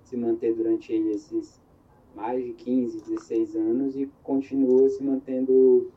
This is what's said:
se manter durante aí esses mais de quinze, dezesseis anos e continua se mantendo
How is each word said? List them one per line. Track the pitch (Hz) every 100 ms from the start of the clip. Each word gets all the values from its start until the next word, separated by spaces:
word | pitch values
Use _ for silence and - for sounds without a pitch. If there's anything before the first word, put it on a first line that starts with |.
se | _ 123
manter | 117 117 120
durante | 113 113 113 -
aí | 113 107
esses | 104 - 113 104 _ _ _ _ _ _
mais | - 110 127
de | 123
quinze, | 117 - 127 120 110
dezesseis | 107 110 - 117 110
anos | 107 320 247 139 135
e | 139 -
continua | - 135 135 135 131 127 135
se | 135
mantendo | 135 135 135 127 131 131 131 123 123